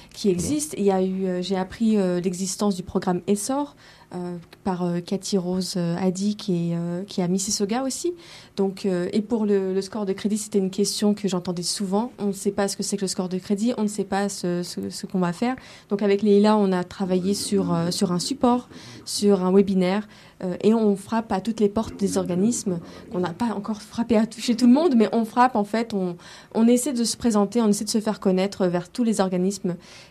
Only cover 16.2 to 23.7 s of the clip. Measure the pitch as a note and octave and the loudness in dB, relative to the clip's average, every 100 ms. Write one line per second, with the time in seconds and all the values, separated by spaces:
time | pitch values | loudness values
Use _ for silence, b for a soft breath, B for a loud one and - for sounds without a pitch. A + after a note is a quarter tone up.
16.2 | G#3 G3+ G#3 G#3+ G3 F#3 F3+ - F#3+ F#3 | 6 6 6 6 4 2 -2 -4 0 0
17.2 | F#3 G3 - G3 F3 E3+ E3+ F#3 F#3+ F3 | 0 -2 0 0 2 0 0 0 0 0
18.2 | - C4+ B3 B3 - B B B - - | -2 0 2 2 -2 B B B -10 0
19.2 | G3+ G3 F#3 F#3+ G3+ F#3 F3+ G3 - B | 4 4 4 4 4 4 2 0 -4 B
20.2 | B B F#3 F3 G#3 A3+ G#3+ G3 - A3+ | B B -8 0 2 4 4 2 0 -4
21.2 | A3 F#3+ F#3+ G#3+ G#3 G3+ A3+ - G3 F#3 | -2 -4 -2 0 0 0 -6 -2 -2 0
22.2 | F3+ F3 G#3 A#3+ - E3+ B B B F3+ | -2 0 0 0 -2 -4 B B B -4
23.2 | F3+ E3+ A#3+ G3+ G#3 | -4 -2 -4 -4 -6